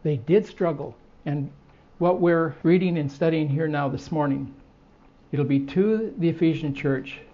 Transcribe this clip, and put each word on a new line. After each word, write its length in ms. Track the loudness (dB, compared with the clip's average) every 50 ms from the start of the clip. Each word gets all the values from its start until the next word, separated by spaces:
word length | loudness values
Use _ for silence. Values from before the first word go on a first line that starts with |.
they 140 | -4 -2 -2
did 300 | -2 0 2 2 2 2
struggle. 500 | 0 -4 -2 -2 -2 -2 -4 -8 -12 -14 -18 -20 -20 -20 -12 -6
And 240 | -4 -4 -4 -4 -6 -10 -16 -20 -20 -20 -20 _ _ -4 0
what 220 | 2 2 2 4
we're 340 | 4 4 4 4 2 0 -2 -2
reading 360 | 2 4 4 4 4 2 0 0
and 120 | -2 -4
studying 380 | -2 0 0 0 2 2 0 0
here 200 | 0 -2 -2 -2
now 200 | -2 -2 -2 -4
this 220 | -4 -6 -8 -6
morning, 420 | -2 -2 0 0 -2 -4 -6 -10 -14 -18 -20 -20 _ _ _ _ _ _ _ -20 _ _ _ _
it'll 120 | -4 -2 0
be 160 | 2 2 0 0
to 460 | 0 0 2 2 2 2 0 -2 -6 -4 -2
the 100 | -2 0
Ephesian 460 | 0 2 2 2 2 0 -2 -6 -6
church 440 | -4 -2 -2 -2 -2 -4 -10 -14 -18 -20 -20